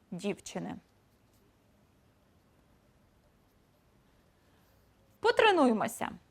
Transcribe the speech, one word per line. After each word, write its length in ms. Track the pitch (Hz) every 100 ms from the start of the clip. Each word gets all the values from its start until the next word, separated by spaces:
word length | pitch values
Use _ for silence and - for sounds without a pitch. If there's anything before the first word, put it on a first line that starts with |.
| _
дівчини. 680 | 175 196 170 - 196 170 175 - _ _ _ _ _ _ _ _ _ _ _ _ _ _ _ _ _ _ _ _ _ _ _ _ _ _ _ _ _ _ _ _ _ _ _ _ _ _ _ _ _ _ _
Потренуймося. 920 | 427 480 440 370 262 220 160 - - - _